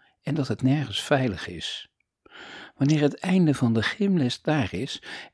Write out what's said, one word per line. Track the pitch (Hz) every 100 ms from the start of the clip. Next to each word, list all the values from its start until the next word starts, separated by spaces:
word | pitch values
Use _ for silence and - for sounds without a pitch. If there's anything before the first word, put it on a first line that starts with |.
| _ _
en | - 156
dat | 135
het | 143
nergens | 131 147 131 98
veilig | - 143 127 92 -
is. | 85 - - - _ _ _ _ - - - - -
Wanneer | 135 151
het | 147 135
einde | 180 185 165
van | 135 120
de | 113
gymles | - - 202 180 127 -
daar | - 151 101
is | 90 135 - - - -